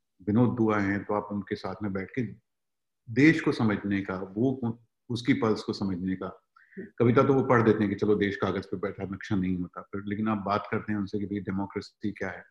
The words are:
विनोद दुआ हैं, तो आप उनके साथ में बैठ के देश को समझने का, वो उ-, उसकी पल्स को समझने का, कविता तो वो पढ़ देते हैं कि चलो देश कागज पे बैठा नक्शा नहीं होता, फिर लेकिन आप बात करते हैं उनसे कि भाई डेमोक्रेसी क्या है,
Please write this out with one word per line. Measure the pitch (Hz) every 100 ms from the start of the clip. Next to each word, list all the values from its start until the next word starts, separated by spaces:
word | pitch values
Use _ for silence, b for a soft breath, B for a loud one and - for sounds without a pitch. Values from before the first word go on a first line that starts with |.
| _ _ 92
विनोद | 107 120 98
दुआ | 110 107
हैं, | 98 101
तो | 95
आप | 104 -
उनके | 104 95 104
साथ | 98 92
में | 107
बैठ | 95 95
के | - 110 92 _ _ _ _ _ _ -
देश | 113 151 160
को | -
समझने | - 113 101 101 101
का, | 98 95 92 98
वो | 131 127
उ-, | 117 113 _ _ -
उसकी | 117 120
पल्स | 113 113 104
को | -
समझने | 104 98 87 92
का, | 92 95 - _ _ B B B -
कविता | 120 120
तो | 139
वो | 135
पढ़ | 127 120
देते | 110 107
हैं | 104
कि |
चलो | 98 104
देश | 98 101 98
कागज | 101 95 -
पे | 95
बैठा | 98 92
नक्शा | 95 95 - 98
नहीं | 92 90
होता, | 87 92
फिर | 92 101
लेकिन | 101 104 110
आप | 107
बात | 95 104 -
करते | 107 -
हैं | 104
उनसे | 98 107
कि | 98
भाई | 101
डेमोक्रेसी | 92 95 98 101 - _ 107
क्या | 95 95
है, | 87 -